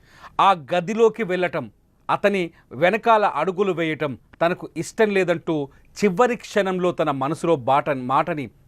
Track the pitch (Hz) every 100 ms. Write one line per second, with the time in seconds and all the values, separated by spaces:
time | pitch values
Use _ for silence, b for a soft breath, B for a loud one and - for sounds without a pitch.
0 | B B B - 180 185 127 175 175 220
1 | 226 220 185 180 175 165 113 _ _ _
2 | - 156 202 196 170 b b 120 175 214
3 | 233 220 196 143 175 175 202 165 160 151
4 | 151 113 _ - 165 180 160 160 165 -
5 | 214 196 175 170 - 156 139 b b -
6 | 208 175 247 247 - 214 190 185 180 165
7 | 151 135 135 160 170 156 117 139 151 135
8 | 123 143 165 156 117 _